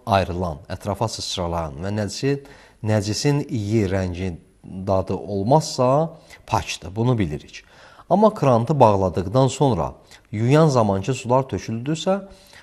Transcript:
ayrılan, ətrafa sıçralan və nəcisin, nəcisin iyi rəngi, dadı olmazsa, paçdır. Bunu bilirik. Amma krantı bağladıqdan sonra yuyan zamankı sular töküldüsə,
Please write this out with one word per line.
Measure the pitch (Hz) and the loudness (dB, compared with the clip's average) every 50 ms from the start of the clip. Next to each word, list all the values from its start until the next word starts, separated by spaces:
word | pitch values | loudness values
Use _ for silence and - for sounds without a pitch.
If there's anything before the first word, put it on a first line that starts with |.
| _ | _
ayrılan, | - 104 98 92 85 87 87 92 87 78 - - - | 2 2 2 2 2 -2 -4 -4 -4 -6 -8 -10 -12
ətrafa | 95 92 - 104 98 - 117 110 | -12 -8 -6 -6 -4 -4 -4 -4
sıçralan | - - - - - - 90 85 85 85 82 78 69 69 | -4 -6 -8 -8 -6 -4 -4 -4 -2 -4 -4 -6 -8 -8
və | 87 98 104 | -8 -6 -4
nəcisin, | 107 104 98 - - - 135 143 139 139 - - - - - _ _ - | -4 -4 -4 -6 -4 -2 -2 -2 -2 -6 -14 -20 -20 -20 -20 _ _ -2
nəcisin | 107 110 107 98 104 104 - - 147 143 143 147 - | 0 0 0 2 0 -4 0 0 2 2 2 0 -2
iyi | 165 120 101 101 107 117 104 90 | -4 -4 -2 0 2 2 2 2
rəngi, | 95 98 95 92 87 87 95 92 85 76 - _ _ _ - - - 92 92 101 | 0 0 -2 -2 -4 -4 -4 -6 -6 -8 -12 _ _ _ -18 -14 -12 -10 -4 0
dadı | 98 95 90 - 98 | 0 0 0 -2 -4
olmazsa, | 90 - 85 104 98 98 110 135 156 156 - - - 127 123 131 147 160 160 - - - - - - - - | -6 -6 -6 -4 -4 0 4 2 2 2 0 -2 0 2 2 2 2 0 -2 -6 -12 -20 -20 -20 -20 -8 -2
paçdır. | - 104 82 - - - - - 92 | -2 -2 -2 -2 -10 -10 -10 -10 -4
Bunu | 107 117 123 127 113 | -2 0 0 2 0
bilirik. | 98 78 76 71 - - - - - _ - - - - - - - _ | 0 -2 -4 -8 -10 -14 -20 -20 -20 _ -20 -20 -20 -20 -20 -20 -2 _
Amma | 165 196 220 214 214 | 2 4 4 4 2
krantı | - - 139 123 113 117 - 160 143 | 2 2 4 4 4 2 2 4 6
bağladıqdan | 127 110 104 95 95 92 80 98 87 92 104 131 135 131 | 6 6 6 4 2 0 0 -2 -4 0 2 2 2 2
sonra | 123 - 151 139 117 85 73 65 62 - - _ - - _ _ | 2 2 0 2 2 0 -2 -4 -6 -12 -20 _ -20 -20 _ _
yuyan | - 104 113 120 139 151 160 160 | -6 -2 0 4 4 6 6 6
zamankı | 131 127 113 104 98 98 98 131 131 | 4 4 2 2 2 0 0 -2 -4
sular | 123 - 113 123 131 135 135 | -4 -2 0 2 2 2 0
töküldüsə, | - 92 - - 113 113 120 139 160 160 - 190 190 196 196 - - - - - - - | -4 -6 -6 -6 -8 -6 -4 -6 -6 -4 -2 -2 -2 -2 -4 -10 -18 -20 -20 -20 -20 -20